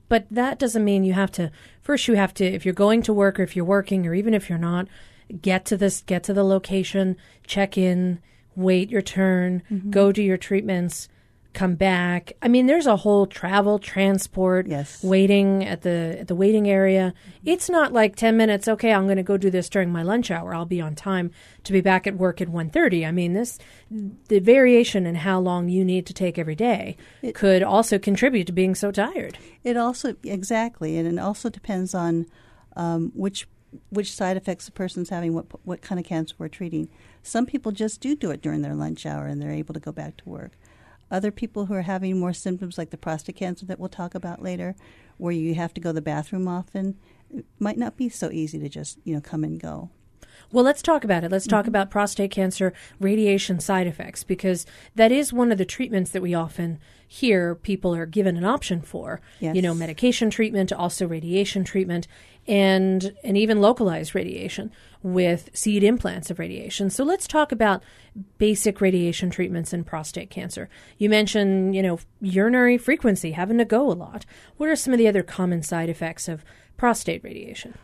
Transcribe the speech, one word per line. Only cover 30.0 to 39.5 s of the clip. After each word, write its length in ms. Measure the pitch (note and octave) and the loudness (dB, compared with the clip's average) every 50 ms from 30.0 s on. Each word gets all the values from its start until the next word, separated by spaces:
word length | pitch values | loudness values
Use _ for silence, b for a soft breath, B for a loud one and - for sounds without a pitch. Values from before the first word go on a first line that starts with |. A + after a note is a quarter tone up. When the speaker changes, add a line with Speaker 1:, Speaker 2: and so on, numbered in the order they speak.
| - B3+ F#3+ - - | -6 -8 -8 -6 -8
Speaker 2:
exactly, 720 | - G3 F#3+ F#3+ - A#3 A3 A3+ A#3 A#3+ - D#3+ D#3 D#3+ E3 | -8 -8 -6 -4 -2 -2 -2 -2 -2 -4 -6 -6 -4 -2 -2
and 80 | E3 | -2
it 140 | E3+ E3+ F3 | -2 -2 -2
also 300 | - G3 G#3 - - A#3 | -4 -4 -6 -6 -8 -10
depends 440 | - - - - G3+ F#3 F#3 F3+ - | -10 -10 -8 -6 -4 -4 -4 -4 -4
on, 340 | F3+ E3+ E3+ E3 E3+ E3+ b b b b b b b b b - - | -2 -2 0 0 -2 -2 b b b b b b b b b -10 -6
um, 340 | E3+ E3+ E3 E3 E3 - - | -4 -4 -2 -2 -4 -4 -6
which, 320 | - F#3+ G3 G3 - - - _ _ _ _ - - _ - | -4 -6 -6 -6 -6 -14 -16 _ _ _ _ -20 -20 _ -8
which 240 | G3+ G#3 G3+ G3+ - | -6 -6 -6 -6 -6
side 220 | - G3+ F3+ F#3+ F#3 | -4 -2 -2 -2 -4
effects 280 | - G3+ F3+ - - - | -4 -6 -8 -8 -10 -20
the 40 | |
person's 380 | - - F#3+ F3+ - F#3 F3 - | -10 -8 -8 -8 -6 -8 -8 -6
having, 240 | G3 F3 E3+ E3 E3 | -6 -6 -4 -4 -4
what, 140 | E3 - - - - - | -4 -6 -8 -16 -18 -12
what 160 | F3+ F3+ - | -12 -12 -10
kind 180 | - - G3 F3+ | -8 -8 -8 -6
of 60 | F3 | -6
cancer 280 | - F3+ D#3+ D#3+ - - - | -4 -4 -4 -4 -6 -8 -14
we're 100 | E3 D#3 | -14 -14
treating. 400 | - - F#3 E3+ E3 D#3 D#3+ - b b b b b b b | -12 -10 -10 -8 -6 -6 -8 -8 b b b b b b b
Some 220 | - - A3+ B3+ | -6 -4 -4 -4
people 280 | - - C4 - A3 G#3 | -2 -4 -8 -6 -6 -6
just 260 | - G#3+ A3 - - | -4 -6 -6 -6 -6
do 160 | - C4 D4+ | -4 -4 -4
do 160 | D4 - F3+ | -4 -4 -6
it 100 | D3 D3 | -6 -6
during 200 | - D3+ D3+ D3+ | -6 -6 -4 -4
their 120 | D3 C#3+ D3 | -4 -4 -6
lunch 320 | D3+ D3+ D#3 D#3 D3 - | -6 -6 -6 -8 -8 -10
hour 220 | D3+ D3 D3 C#3+ C#3+ | -10 -8 -8 -8 -8
and 140 | C#3+ C#3+ | -8 -8
they're 100 | D3 D3+ | -8 -8